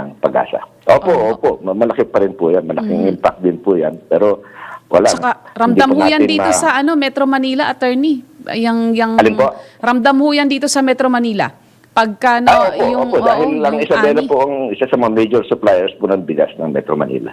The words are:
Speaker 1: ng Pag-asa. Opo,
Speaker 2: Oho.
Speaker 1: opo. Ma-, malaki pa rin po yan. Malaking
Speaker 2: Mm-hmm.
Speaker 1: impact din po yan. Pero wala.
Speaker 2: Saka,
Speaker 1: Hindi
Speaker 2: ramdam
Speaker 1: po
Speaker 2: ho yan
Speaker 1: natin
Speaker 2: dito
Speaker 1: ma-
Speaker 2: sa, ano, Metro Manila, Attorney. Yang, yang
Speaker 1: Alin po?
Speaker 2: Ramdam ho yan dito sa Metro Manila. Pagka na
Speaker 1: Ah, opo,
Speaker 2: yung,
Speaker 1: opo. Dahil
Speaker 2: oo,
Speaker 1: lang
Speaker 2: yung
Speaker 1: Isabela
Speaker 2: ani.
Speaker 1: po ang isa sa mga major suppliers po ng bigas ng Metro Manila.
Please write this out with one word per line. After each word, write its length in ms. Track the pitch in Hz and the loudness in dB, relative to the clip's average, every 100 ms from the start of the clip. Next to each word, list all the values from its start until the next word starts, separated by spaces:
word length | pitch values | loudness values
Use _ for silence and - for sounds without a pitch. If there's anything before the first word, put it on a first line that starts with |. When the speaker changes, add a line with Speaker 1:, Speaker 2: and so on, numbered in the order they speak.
Speaker 1:
ng 80 | - - | -8 -6
Pag-asa. 400 | - 71 - - - _ - | -2 -2 -2 -6 -10 _ 0
Opo, 160 | 123 - | 2 2
Speaker 2:
Oho. 160 | 127 110 | 0 0
Speaker 1:
opo. 180 | 113 143 90 | 0 -2 -2
Ma-, 140 | 95 98 | -4 -2
malaki 260 | 117 113 | -2 0
pa 160 | 117 104 | -2 0
rin 160 | 98 92 | -2 0
po 160 | 82 | 0
yan. 160 | 90 82 | 0 0
Malaking 320 | 80 220 - | -4 -4 -2
Speaker 2:
Mm-hmm. 140 | 95 87 | -2 0
Speaker 1:
impact 240 | - - | -2 -2
din 180 | 90 82 | -2 -2
po 160 | 101 90 | -2 0
yan. 160 | 78 80 - | -2 -6 -2
Pero 320 | 82 104 98 - - - - - | 0 2 0 -6 -20 -20 -20 -2
wala. 160 | 82 101 | 2 2
Speaker 2:
Saka, 320 | - 247 - - | 0 -2 -4 -8
Speaker 1:
Hindi 80 | - | -2
Speaker 2:
ramdam 320 | 233 240 269 | 0 2 2
Speaker 1:
po 80 | 269 | 2
Speaker 2:
ho 60 | |
yan 160 | 302 302 | 2 2
Speaker 1:
natin 140 | 302 311 | 2 0
Speaker 2:
dito 140 | - | 0
Speaker 1:
ma- 80 | - | 0
Speaker 2:
sa, 80 | 320 262 | 0 0
ano, 160 | 285 320 | 0 0
Metro 240 | 277 269 | -2 0
Manila, 480 | 277 269 262 262 294 | 0 0 -2 -2 -2
Attorney. 480 | 262 254 254 311 269 - - - | -2 -2 0 0 -2 -6 -16 -10
Yang, 300 | 220 233 233 226 | -4 -2 0 0
yang 200 | 226 226 226 | 0 0 2
Speaker 1:
Alin 200 | 220 214 | 2 2
po? 80 | 135 - - - | 0 -2 -14 -6
Speaker 2:
Ramdam 360 | 226 247 254 269 | -2 2 2 2
ho 80 | 294 294 | 2 2
yan 140 | 285 | 0
dito 160 | 269 285 | 0 -2
sa 160 | 277 | 0
Metro 240 | 262 254 262 | 0 2 0
Manila. 400 | 247 233 202 135 - _ _ _ | 0 0 -2 -4 -6 _ _ _
Pagka 540 | - 226 202 247 240 | -2 -2 0 0 2
na 80 | 247 | 4
Speaker 1:
Ah, 120 | 220 190 | 4 2
opo, 160 | - | 0
Speaker 2:
yung, 240 | 247 247 254 | -2 -2 -2
Speaker 1:
opo. 100 | - | 0
Dahil 260 | 113 - 156 151 | 2 2 0 0
Speaker 2:
oo, 80 | |
Speaker 1:
lang 100 | 147 147 | 0 0
Speaker 2:
yung 80 | 151 | 0
Speaker 1:
Isabela 320 | 143 - - | 2 2 2
Speaker 2:
ani. 80 | 254 | 0
Speaker 1:
po 80 | 139 | 0
ang 100 | 139 139 131 | 0 -2 -6
isa 160 | - | -4
sa 160 | 127 127 | -2 0
mga 120 | 117 110 | 0 0
major 260 | 110 120 104 | 0 0 0
suppliers 480 | 113 107 92 95 - | -2 0 2 0 -2
po 160 | 101 | -2
ng 100 | 98 80 | -2 -2
bigas 240 | 76 76 - | -2 -2 -2
ng 160 | 80 71 | -6 -4
Metro 240 | - 76 | -4 -4
Manila. 320 | 67 64 57 | -2 -4 -8